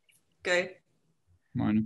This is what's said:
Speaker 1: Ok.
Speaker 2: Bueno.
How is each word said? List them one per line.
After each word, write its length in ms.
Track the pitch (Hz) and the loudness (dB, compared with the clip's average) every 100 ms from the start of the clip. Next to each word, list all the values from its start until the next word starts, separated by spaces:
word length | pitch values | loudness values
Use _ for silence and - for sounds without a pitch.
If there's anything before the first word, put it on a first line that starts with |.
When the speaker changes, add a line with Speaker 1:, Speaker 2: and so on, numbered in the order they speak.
| _ _ _ _ | _ _ _ _
Speaker 1:
Ok. 80 | 185 180 185 - _ _ _ _ _ _ _ | -2 0 -2 -8 _ _ _ _ _ _ _
Speaker 2:
Bueno. 260 | 117 110 107 | -2 0 0